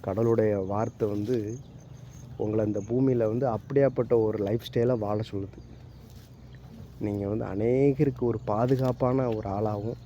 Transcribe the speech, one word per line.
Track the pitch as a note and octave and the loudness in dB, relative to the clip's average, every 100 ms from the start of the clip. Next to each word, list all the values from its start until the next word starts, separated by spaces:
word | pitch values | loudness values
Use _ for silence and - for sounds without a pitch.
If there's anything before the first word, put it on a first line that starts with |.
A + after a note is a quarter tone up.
கடவுளுடைய | - G2 A#2 A2+ G#2+ G2+ | -4 0 4 4 4 2
வார்த்தை | F#2+ G2+ A2+ - G#2+ | -2 -2 -4 -2 -2
வந்து | G#2 G#2 B2+ G#2 B2 - - - - - - - - | -2 -2 -2 -4 -10 -14 -20 -20 -18 -18 -18 -18 -6
உங்களை | G#2+ G#2+ G#2+ | -2 0 0
இந்த | G#2 G#2 | -2 -2
பூமியில | A#2+ C3+ B2 | 2 4 4
வந்து | A2 A#2 C3 | 2 2 0
அப்படியாப்பட்ட | A2 - C#3 C#3 B2+ A#2 A#2 | -2 0 4 4 2 4 4
ஒரு | A2 G#2+ | 4 2
லைஃப் | G2+ A#2 - | 0 0 0
ஸ்டைலை | B2 A#2+ B2 | 0 2 2
வாழ | G#2 G#2+ A2 | 0 -2 -2
சொல்லுது. | G2+ G2 - - - - - - - - - - - - - - - | -6 -6 -12 -18 -18 -18 -20 -20 -20 -20 -20 -20 -20 -18 -18 -18 -6
நீங்க | G#2+ G2+ G2 | -4 -2 -2
வந்து | G#2+ | -2
அநேகருக்கு | G#2+ F#2+ A2+ B2+ C#3 C3+ D3 B2+ | -4 0 2 6 4 4 2 2
ஒரு | A#2+ A2 | 0 0
பாதுகாப்பான | - G#2+ B2 C3 B2+ B2 B2+ C3 B2+ | 0 0 4 4 2 2 2 2 0
ஒரு | A2 G2 | -2 -2
ஆளாகவும் | G2 G#2+ G#2 G#2+ B2 | -2 0 -2 -4 -8